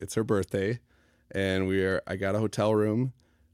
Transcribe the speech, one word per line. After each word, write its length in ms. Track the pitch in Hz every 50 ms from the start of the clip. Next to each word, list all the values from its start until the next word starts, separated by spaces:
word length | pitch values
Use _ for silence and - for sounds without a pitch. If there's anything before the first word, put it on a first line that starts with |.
It's 140 | 98 - -
her 80 | 113 110
birthday. 560 | 113 110 98 92 - - 98 95 104 123 120 _ _ _ _ _ _ _ _ _ -
And 360 | - 95 98 95 95 95 95
we 160 | 92 95 95 95
are, 160 | 95 92 - -
I 80 | - 95
got 180 | 95 98 95 101
a 40 | 107
hotel 340 | 110 104 - - 104 110 110
room. 380 | 107 107 107 107 120 131 131 - _ _ _ _ _ _ _